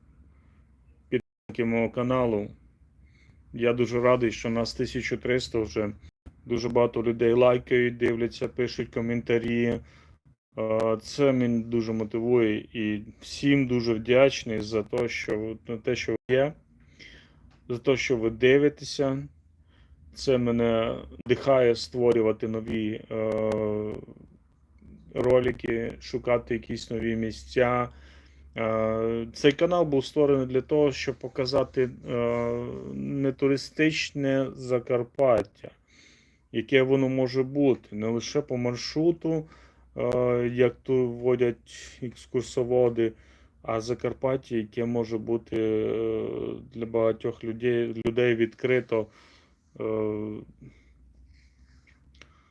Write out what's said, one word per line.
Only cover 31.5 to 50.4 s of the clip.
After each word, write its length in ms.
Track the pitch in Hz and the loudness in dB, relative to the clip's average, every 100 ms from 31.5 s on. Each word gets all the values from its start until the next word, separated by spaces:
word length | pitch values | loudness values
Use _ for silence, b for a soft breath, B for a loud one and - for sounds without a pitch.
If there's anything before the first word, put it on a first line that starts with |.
| 139 131 - 123 - - | 0 0 0 -2 -4 -6
е, 80 | 120 120 120 120 120 123 131 135 | -2 0 0 -2 -4 -6 -10 -10
не 380 | 135 135 143 139 | -8 -6 -2 -2
туристичне 1160 | 135 139 139 - - 156 156 - 143 139 135 135 135 | 0 0 0 -2 0 0 0 -4 -4 0 0 -2 -6
Закарпаття, 1160 | 127 127 117 123 120 - 135 110 101 _ - - b b b b b b _ | -4 -2 0 -2 -2 0 4 4 0 _ -20 -20 b b b b b b _
яке 300 | 120 113 135 | -8 2 4
воно 280 | 131 135 131 | 4 4 2
може 340 | 131 127 127 | 0 0 -2
бути, 520 | 131 139 143 117 - 104 | -2 2 2 2 -2 -6
не 120 | 110 | -4
лише 340 | 117 110 147 | -4 -4 -4
по 160 | 147 127 | -4 -4
маршруту, 920 | 123 120 - 151 165 170 160 160 160 b b b b - | -4 -4 -6 0 0 0 -2 -4 -6 b b b b -6
е, 540 | 120 123 123 123 120 | -2 0 2 2 0
як 220 | 120 123 - | 2 2 2
то 220 | - 127 123 | -2 0 0
водять 960 | 120 123 127 120 117 - - - - | 0 0 2 2 -2 -10 -20 -20 -12
екскурсоводи, 1120 | 123 - - 131 117 - 120 123 123 117 113 110 b b b _ | -12 -12 -6 -6 -4 -2 2 4 4 4 0 -2 b b b _
а 200 | - 113 | -4 -4
Закарпаття, 720 | 110 120 127 110 131 131 - 117 | -2 -4 -4 -2 -2 -2 -2 -4
яке 300 | 104 123 117 | -4 -4 -2
може 320 | 120 113 113 | -2 -2 -4
бути, 400 | 110 117 - 113 | -4 -4 -4 -2
е, 680 | 110 107 110 110 113 110 110 117 117 117 120 | 0 0 -2 -2 -2 -4 -6 -6 -8 -10 -14
для 120 | 113 113 | -10 -4
багатьох 580 | 113 113 110 120 113 | 0 2 0 -4 -6
людей, 580 | 117 113 123 120 117 113 113 | -8 -4 0 0 0 -2 -2
людей 300 | 117 123 113 | 2 2 4
відкрито, 720 | 113 - 123 127 120 113 107 b b b b b _ - | 0 0 0 0 0 -2 -2 b b b b b _ -8
е, 40 | 110 110 107 107 107 107 | -4 -2 -2 -4 -6 -10